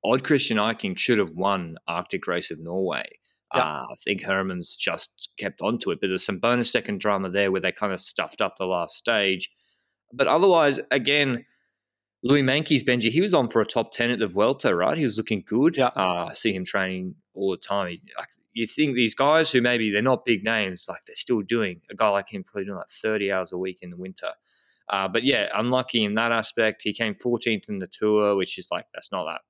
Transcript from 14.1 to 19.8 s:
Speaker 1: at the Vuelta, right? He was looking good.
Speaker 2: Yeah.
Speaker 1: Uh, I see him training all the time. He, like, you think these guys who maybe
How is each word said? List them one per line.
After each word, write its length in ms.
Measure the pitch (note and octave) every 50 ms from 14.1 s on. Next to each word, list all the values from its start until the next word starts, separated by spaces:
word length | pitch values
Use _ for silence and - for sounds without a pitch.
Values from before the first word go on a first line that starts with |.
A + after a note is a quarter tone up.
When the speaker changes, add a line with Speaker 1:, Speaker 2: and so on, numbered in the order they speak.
Speaker 1:
at 80 | B2 G2+
the 80 | A2
Vuelta, 480 | G2 F2 G2 G#2 A#2 C#3 C3+ - A2+ F#2+
right? 200 | E2+ F2+ A2 C3+
He 80 | E3 D3+
was 140 | B2 G2
looking 240 | G#2+ A2 - A2 G2 -
good. 300 | - G#2+ A#2 C#3 D#3 -
Speaker 2:
Yeah. 120 | C3 C3 A#2+ -
Speaker 1:
Uh, 320 | - F#2+ F#2 F2+ F2 F2 E2
I 40 | -
see 200 | - - A2+ G2
him 100 | F#2 F#2
training 520 | - - G2+ F#2+ F#2+ F#2 F#2 F#2 F#2 E2+ _ _ _ _
all 160 | F#2 G2 G2
the 80 | F#2
time. 300 | F2 - - G2 G2+ F#2+
He, 140 | F2 F2 E2+ _ - - -
like, 100 | - - - _ _ _ _
you 140 | A2+ A2+
think 280 | A2 - - D#3 C#3+ B2+
these 200 | A#2+ B2 A2+ -
guys 360 | - C3+ C#3+ D#3 D#3+ D#3+ D#3
who 100 | - B2
maybe 280 | A#2 B2 B2 A#2